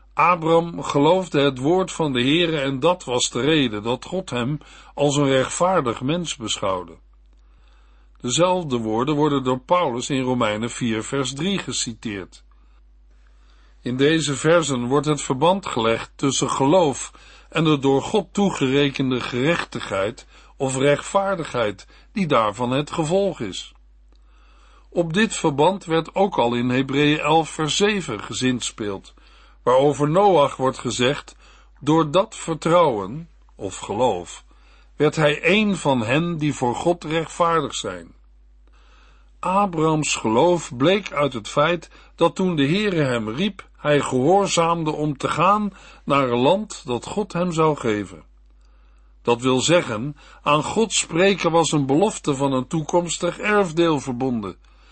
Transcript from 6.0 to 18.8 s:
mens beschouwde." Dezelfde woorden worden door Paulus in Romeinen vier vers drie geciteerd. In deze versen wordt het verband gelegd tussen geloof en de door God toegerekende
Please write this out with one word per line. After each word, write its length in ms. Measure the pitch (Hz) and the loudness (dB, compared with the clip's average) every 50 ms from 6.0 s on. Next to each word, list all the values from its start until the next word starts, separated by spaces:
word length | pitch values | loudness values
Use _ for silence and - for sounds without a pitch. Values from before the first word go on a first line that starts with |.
mens 340 | 127 135 160 180 170 - - | -4 -4 -4 -4 -4 -6 -8
beschouwde." 640 | - 113 101 - - 107 98 95 92 87 82 80 - _ _ _ _ _ _ _ _ _ _ _ _ _ _ _ _ _ _ _ _ _ _ _ _ | -10 -8 -8 -6 -4 -4 -4 -4 -4 -6 -12 -18 -20 _ _ _ _ _ _ _ _ _ _ _ _ _ _ _ _ _ _ _ _ _ _ _ _
Dezelfde 560 | - 123 123 156 175 185 185 185 175 143 123 117 | -6 -4 0 2 2 2 2 0 -2 -2 -4 -2
woorden 380 | 110 110 107 113 131 151 151 | -2 -2 -2 0 0 0 0
worden 280 | 143 151 151 143 135 127 | 0 2 2 0 0 0
door 160 | 127 131 127 | 0 -2 -2
Paulus 500 | - - 175 180 175 139 117 127 123 - | 0 0 0 2 2 0 -2 -4 -4 -4
in 120 | 147 131 | -4 -2
Romeinen 480 | 127 127 127 123 117 107 107 107 117 117 | -2 -2 0 0 0 0 0 -2 -4 -6
vier 340 | - - 127 117 110 110 107 | -6 -4 -4 -2 -2 -4 -4
vers 300 | - 139 139 135 123 135 | -4 -4 -4 -4 -4 -6
drie 240 | 139 165 196 196 170 | -6 -4 -4 -4 -4
geciteerd. 880 | - 135 117 - - 123 113 - - 113 101 95 87 - - - - _ _ _ _ _ _ _ _ _ _ _ _ _ _ _ _ _ _ _ _ _ _ _ _ _ _ _ | -6 -6 -6 -6 -6 -6 -8 -10 -10 -8 -8 -8 -10 -14 -18 -20 -20 _ _ _ _ _ _ _ _ _ _ _ _ _ _ _ _ _ _ _ _ _ _ _ _ _ _ _
In 160 | - 127 123 127 | -8 -6 0 2
deze 380 | 139 147 165 160 147 147 139 | 2 4 4 2 0 -2 -4
versen 500 | 123 - 156 170 175 156 135 135 123 120 | 0 2 4 4 4 4 2 -2 -2 -2
wordt 220 | 120 135 147 139 151 | 0 0 0 2 0
het 140 | 147 139 | -2 -2
verband 440 | - - 139 127 151 175 190 202 - | -2 -4 -2 0 2 2 2 0 -2
gelegd 460 | - - 120 113 113 113 113 - - _ | -4 -4 0 0 0 0 0 -4 -10 _
tussen 340 | - 143 139 - - 143 120 | -4 -2 -2 0 0 -2 -2
geloof 640 | - - 135 139 175 190 170 143 120 - - - - - - - - - - _ | 0 0 2 4 4 4 4 2 0 -4 -8 -12 -16 -20 -20 -20 -20 -20 -20 _
en 140 | - 160 160 | -2 0 2
de 160 | 156 151 139 | 2 2 2
door 220 | 131 139 135 135 | 2 2 2 2
God 320 | - - - 214 190 - _ | 0 0 -2 -2 -2 -2 _
toegerekende 840 | - 101 95 95 - 139 127 135 143 | 0 0 0 0 0 0 0 2 2